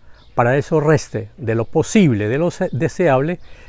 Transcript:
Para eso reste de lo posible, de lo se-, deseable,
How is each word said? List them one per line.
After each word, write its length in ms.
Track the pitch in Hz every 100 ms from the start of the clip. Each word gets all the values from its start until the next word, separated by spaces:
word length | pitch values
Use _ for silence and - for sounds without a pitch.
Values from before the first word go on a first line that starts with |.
| - - - -
Para 200 | 120 139
eso 240 | - 156
reste 520 | 151 151 - 110 104 -
de 180 | 113
lo 120 | 113 113
posible, 640 | 160 - 226 165 104 104
de 80 | 135
lo 120 | 170
se-, 200 | - 185
deseable, 720 | 120 165 - 170 131 151 180 - -